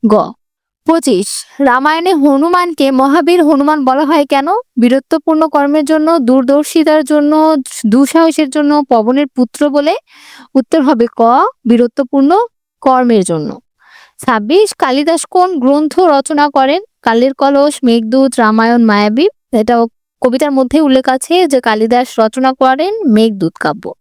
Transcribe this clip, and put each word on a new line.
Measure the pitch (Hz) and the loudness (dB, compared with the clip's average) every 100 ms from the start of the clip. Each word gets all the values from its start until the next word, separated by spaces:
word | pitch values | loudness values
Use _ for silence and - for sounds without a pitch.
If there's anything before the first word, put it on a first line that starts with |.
| 226 | 2
গ, | 208 - - _ _ _ _ - | 0 -2 -8 _ _ _ _ -2
পঁচিশ, | 330 - 190 208 - - - | 0 0 -2 -2 -10 -14 -4
রামায়ণে | 277 247 285 320 349 | 0 0 0 -2 -2
হনুমানকে | 339 277 269 320 359 359 320 269 | 0 2 2 0 0 -2 -2 0
মহাবীর | 262 269 302 302 359 | 2 0 0 2 2
হনুমান | 302 294 277 302 | 2 2 0 0
বলা | 262 262 | 0 0
হয় | 294 320 285 | 0 0 0
কেন? | 285 285 415 - - | -2 -2 -4 -4 -2
বীরত্বপূর্ণ | 240 262 - 320 311 311 320 | 0 0 -2 -4 -2 0 0
কর্মের | 294 285 302 | 0 0 0
জন্য, | 294 311 311 339 | 0 0 0 0
দূরদর্শিতার | 233 262 254 285 302 330 311 311 | 2 0 2 0 0 0 2 0
জন্য, | 285 302 294 311 311 311 262 - 220 | 0 0 2 2 2 0 -4 -6 0
দুঃসাহসের | 233 277 330 330 311 294 | 2 2 2 0 0 -4
জন্য, | 302 294 294 285 | -2 0 0 0
পবনের | 233 214 262 294 | 0 0 -2 -2
পুত্র | - 247 - 294 | -2 -4 -2 -2
বলে? | 285 285 440 _ - - - 254 | 0 -2 -4 _ -20 -20 -20 -4
উত্তর | 269 254 330 | -4 0 0
হবে | 269 254 233 - | 0 0 -2 0
ক, | 226 247 403 - 233 | 2 2 0 -4 0
বীরত্বপূর্ণ | 226 240 - 262 277 277 381 480 _ _ _ | 0 0 -2 -4 0 2 0 -2 _ _ _
কর্মের | - 262 247 226 | 0 0 2 0
জন্য। | 180 165 147 - _ _ _ - - _ - | 0 -4 -6 -12 _ _ _ -20 -20 _ -4
ছাব্বিশ, | 226 208 330 427 | -4 0 0 0
কালিদাস | - 277 269 302 330 - | -2 -2 -2 0 -2 -2
কোন | 370 359 349 | -2 0 0
গ্রন্থ | 247 285 302 - | 0 0 0 0
রচনা | 370 277 269 294 294 | 2 2 0 -2 0
করেন? | 277 269 320 427 _ | 0 0 -2 -6 _
কালের | - 233 262 | -2 0 0
কলস, | 269 277 277 285 - | 0 0 2 0 0
মেঘদূত, | 254 233 220 254 269 254 | 0 0 0 0 0 2
রামায়ণ, | 220 220 226 240 | 0 2 2 2
মায়াবী। | 226 208 208 220 370 - _ | 2 2 0 0 -2 -4 _
এটা | 233 220 240 233 _ _ _ | -4 0 0 -2 _ _ _
কবিতার | 254 254 294 | -4 -2 -2
মধ্যে | 269 254 302 | 0 0 0
উল্লেখ | 302 262 262 | 2 2 0
আছে | 262 - 349 349 | -4 -2 0 2
যে | 269 | 0
কালিদাস | 240 214 220 240 262 - | 0 -2 0 0 -2 -2
রচনা | 220 262 262 | -2 0 -2
করেন | 262 262 262 349 440 | 0 0 0 -2 -2
মেঘদূত | 349 214 226 196 165 - | 0 2 0 -2 -6 -4
কাব্য। | 151 143 - - | -6 -6 -12 -16